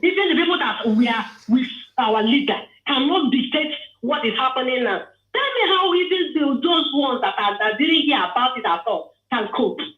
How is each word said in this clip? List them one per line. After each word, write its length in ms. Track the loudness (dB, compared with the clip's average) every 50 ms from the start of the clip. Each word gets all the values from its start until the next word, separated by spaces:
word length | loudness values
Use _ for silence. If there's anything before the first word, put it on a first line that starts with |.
| 2
Even 260 | 2 2 2 2 2
the 60 | 2
people 220 | 2 2 2 0
that 300 | 0 0 -2 -4 -2 0
we 200 | 0 4 4 4
are 180 | 2 2 -2 -4 -8 -12 -18 -2
with 200 | 0 2 2 2 0 -8 -14 -18 -10 _
our 260 | -2 0 2 2 2 2
leader 360 | 4 2 2 2 0 -2 -4 -6 -14 _ _ _
cannot 440 | -4 -2 0 2 2 2 2 2 2
dictate 420 | 2 2 0 0 -2 -2 -2 -2 -6 -10 -14 -20 _ _
what 240 | -4 -2 -2 0 0
is 80 | -2 -2
happening 460 | 0 0 0 0 0 -2 -2 -2 0 0
now. 200 | -2 -2 -4 -6 -10 _ _ _ _ _
Tell 160 | -4 -2 -2 0
me 120 | 0 2
how 260 | 2 2 2 2 2 2
even 400 | 2 2 2 0 -2 -2 -2 -2
the, 280 | 0 0 0 0 0
those 280 | 0 0 0 2 0 0 0
ones 280 | 0 0 0 0 0
that 140 | -2 -2 -2
are, 200 | 0 -2 -2 0 0
that 180 | -2 -2 0
didn't 260 | 0 2 2 2 2 2
hear 140 | 2 0
about 400 | 0 0 0 0 0 0 0 -2
it 80 | -2 -2
at 180 | -2 -2 -2 -2
all 260 | -4 -4 -4 -6 -12 _ _ _ _
can 160 | -4 -4 -4 -4 -2
cope. 240 | -2 -2 -2 -2 -4 -10 -12 -12